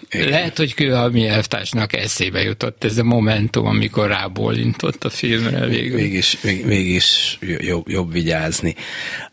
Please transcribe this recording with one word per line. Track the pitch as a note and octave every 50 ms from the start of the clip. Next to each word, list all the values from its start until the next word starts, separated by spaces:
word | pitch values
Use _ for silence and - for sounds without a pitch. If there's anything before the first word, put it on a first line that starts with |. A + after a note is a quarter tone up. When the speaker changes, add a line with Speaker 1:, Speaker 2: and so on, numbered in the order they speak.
| - -
Speaker 1:
Igen. | - G#2 - C3+
Speaker 2:
Lehet, | C#3+ E3 F3 D#3+ -
hogy | - D#3 B2+ -
Kőhalmi | - D3 C3+ B2+ A#2+ A#2+ B2 A#2+ A#2 A2
elvtársnak | G#2+ G#2+ G#2+ G#2 - A#2+ G2+ F#2+ - - A2+ G#2+ -
eszébe | - - G#2+ G#2+ - - F#2+ F#2+ F#2 F#2+
jutott | G2+ G2+ G#2 - - - - - -
ez | A2 A2 A#2+
a | A2+
momentum, | A#2 A#2+ A2+ G#2+ A2 A2 G#2 G#2+ A2 - A#2 G#2+
amikor | G#2+ G#2+ G#2+ G#2+ G#2+ - G#2+ G#2 G2+
rábólintott | G#2 F#2+ G2 F#2 F#2 A2 A2 A2 A2+ A2+ A#2 A#2 A2+ - - - - - -
a | A#2
filmre | - - - A#2 A2+ A2+ A#2 A#2+ C3 C3 B2
végül. | A#2+ A#2+ A#2 B2 B2+ B2+ -
Speaker 1:
Mégis, | - - F#2+ F#2 - - - -
még-, | - G#2 F#2+ F#2 F#2+
mégis | A2 G#2 F#2+ F#2 F2+ F2+ F2 - - - - - - - -
jo-, | G#2 F#2 E2 -
jobb, | - F2+ F2 E2+ D#2+ -
jobb | E2+ F#2+ F2+ E2
vigyázni. | E2 F2 E2 E2 D#2+ D#2+ D#2+ D#2+ D#2+ - - E2 - - - - - - - - - - - -